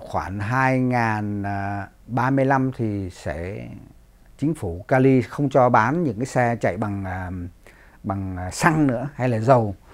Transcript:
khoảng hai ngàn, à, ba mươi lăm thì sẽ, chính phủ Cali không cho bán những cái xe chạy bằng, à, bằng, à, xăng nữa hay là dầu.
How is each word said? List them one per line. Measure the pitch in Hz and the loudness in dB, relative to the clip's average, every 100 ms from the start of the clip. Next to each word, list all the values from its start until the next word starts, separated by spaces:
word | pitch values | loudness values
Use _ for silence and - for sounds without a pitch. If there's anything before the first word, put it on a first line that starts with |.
khoảng | - - 78 98 | -6 -4 -4 -6
hai | 101 127 131 131 | -2 2 2 2
ngàn, | 127 123 113 107 104 104 | 2 2 0 0 -2 -4
à, | 101 98 98 101 98 - - | -4 -4 -4 -6 -10 -16 -6
ba | 123 127 | -2 2
mươi | 139 135 | 2 2
lăm | 135 131 123 | 2 0 -2
thì | 110 101 95 | -4 -4 -6
sẽ, | - - 76 90 113 120 - - - - - - - | -8 -8 -6 -8 -10 -12 -16 -20 -20 -20 -20 -20 -4
chính | 147 165 | -4 -2
phủ | 95 85 - | -6 -8 0
Cali | 131 135 131 | 4 6 4
không | 110 - 143 | 2 -2 2
cho | 139 123 | 4 6
bán | 120 113 165 | 6 4 0
những | 160 101 | -2 -4
cái | 131 | -2
xe | 131 120 117 | 0 0 0
chạy | 113 90 | -2 -2
bằng, | 107 101 95 | -4 -4 -4
à, | 92 90 92 90 - - - - - | -6 -6 -8 -10 -14 -20 -20 -20 -10
bằng, | 104 98 95 92 | -6 -6 -6 -6
à, | 92 | -8
xăng | - 170 156 143 | 0 2 4 2
nữa | 117 143 | 0 -4
hay | - 127 | -4 -2
là | 113 | 0
dầu. | 117 127 107 95 - | 4 4 4 -6 -16